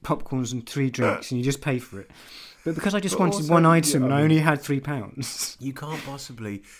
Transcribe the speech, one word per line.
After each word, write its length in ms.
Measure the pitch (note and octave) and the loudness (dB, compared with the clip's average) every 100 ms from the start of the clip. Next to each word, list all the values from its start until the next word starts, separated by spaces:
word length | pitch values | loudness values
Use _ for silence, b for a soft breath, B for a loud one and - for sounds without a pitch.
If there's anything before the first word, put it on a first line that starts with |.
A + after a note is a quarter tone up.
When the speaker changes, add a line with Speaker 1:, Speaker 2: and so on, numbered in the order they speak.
Speaker 1:
popcorns 500 | - - - C3 A#2+ | -4 -4 -2 -4 -2
and 120 | B2+ A#2 | -6 -6
three 240 | C#3+ C3+ | -2 -2
drinks, 420 | A#2 B2+ A#2 - | 0 0 0 -4
and 60 | B2 | -2
you 40 | |
just 160 | C3 C#3 | -2 -2
pay 200 | D3+ B2+ | -2 -4
for 200 | - G2 | -6 -16
it. 100 | - B B B B B | -16 B B B B B
But 120 | E3 D#3+ | -6 -2
because 200 | G3+ G3+ | 0 0
I 60 | |
just 140 | F#3 - | 0 2
Speaker 2:
But 40 | |
Speaker 1:
wanted 140 | F3+ G3+ | 2 2
Speaker 2:
also, 100 | D3+ | 4
Speaker 1:
one 120 | E3+ | 6
Speaker 2:
yeah, 80 | D#3+ | 8
Speaker 1:
item 320 | E3 D#3+ C#3+ B2+ | 6 4 2 2
and 80 | |
Speaker 2:
I 40 | C#3+ | 4
Speaker 1:
I 40 | |
Speaker 2:
mean, 100 | D#3 | 6
Speaker 1:
only 80 | D#3 | 6
had 200 | D#3 C#3+ | 4 0
three 180 | - C#3 | 0 -4
pounds. 800 | D3 C#3 G2 C3+ B2 - - - | -2 -6 -8 -10 -10 -8 -10 -8
<laughs> 40 | |
Speaker 2:
you 120 | C3 | -10
can't 280 | C3+ D3 D#3 C#3 | -8 -8 -8 -8
possibly. 580 | C#3 - A#2 G#2+ G2+ - | -12 -12 -10 -8 -8 -12